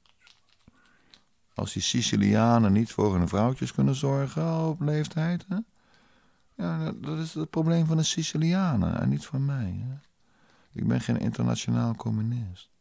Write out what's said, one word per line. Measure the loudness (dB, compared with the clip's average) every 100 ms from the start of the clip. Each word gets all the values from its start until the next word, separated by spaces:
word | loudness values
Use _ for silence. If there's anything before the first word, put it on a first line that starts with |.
| _ _ -20 _ _ _ _ _ _ _ _ -20 _ _ _
Als | -8 -6
die | -4
Sicilianen | -2 0 0 2 4 6 6 6 6
niet | 4 2
voor | 2 2
hun | 2 2
vrouwtjes | 2 0 0 -4
kunnen | 0 0
zorgen | 2 0 -2 -2 -4 -2 -2 -2
op | -2
leeftijd, | -2 -2 -2 -2 -2 -2 -4
hè? | -6 -6 _ _ _ _ _ _ _ _ -8
Ja, | -4 -2
dat, | -4 -6
dat | -6 -6
is | -6
het | -6 -4
probleem | 0 2 4 4
van | 2
de |
Sicilianen | 0 0 -2 0 2 2 2 2 2 0
en | 0
niet | 0 -2
van | -4
mij, | -2 -2 -4 -4 -8
hè? | -10 -16 _ _ _ _ _ _
Ik | -4 0
ben | 0
geen | 0 -2
internationaal | -2 0 0 -2 0 0 0
communist. | -2 -4 -2 -2 -4 -6 -12 -20 _